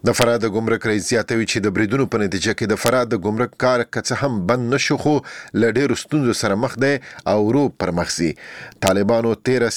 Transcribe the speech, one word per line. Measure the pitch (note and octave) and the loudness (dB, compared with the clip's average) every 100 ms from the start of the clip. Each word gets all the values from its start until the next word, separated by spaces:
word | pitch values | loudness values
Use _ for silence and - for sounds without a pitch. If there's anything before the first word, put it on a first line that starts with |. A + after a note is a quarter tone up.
| B2 | 0
د | A2 | 2
فراه | A#2+ A#2 | 2 2
د | A2 | 0
ګمرک | G2+ A2+ A2 A2+ | -2 0 -2 0
رئیس | G#2+ - | -2 0
زیاتوي | A#2 G#2 A#2 G#2+ | -2 0 -2 0
چې | A#2 G#2 | 0 0
د | F#2+ | 0
بریدونو | G#2+ C3+ B2+ | 0 0 0
په | A2+ | 0
نتیجه | G2+ F#2 G2+ G2+ | 0 0 -2 -2
کې | G#2+ | -2
د | G#2+ | 0
فراه | A#2+ B2+ A#2+ | 2 2 0
د | A2+ F#2+ | -2 -2
ګمرک | G#2+ B2 - | -2 -4 0
کار | B2+ B2 | 0 2
که | A2+ A#2 - | 0 -4 -4
څه | B2 | -2
هم | C#3 A2 F2+ | -2 -2 0
بند | B2+ A#2 | 0 2
نه | C3+ - | 0 0
شو، | C#3+ | 0
خو | G#3 D3 - - - | 2 0 -2 -18 -4
له | - A2+ A2 | 0 2 2
ډېرو | C#3+ A#2 | 0 -2
ستونزو | - D3+ B2+ G#2 | -2 0 0 0
سره | A2 G2 | 0 0
مخ | B2+ A#2 C3+ | -2 0 0
دی | C#3 - - - | 0 -6 -8 0
او | G#2 G#2 | 2 2
ورو | C3 C#3 - | 2 0 -2
پر | F2+ E2+ | -2 -2
مخ | F2 - | -4 -2
ځي. | E2 D2 - - - - G2 | -2 -4 -14 -18 -18 -2 0
طالبانو | F#2+ G2+ A#2 A#2 G#2+ | 2 2 2 0 -2
تېره | - B2+ A#2 | 0 2 0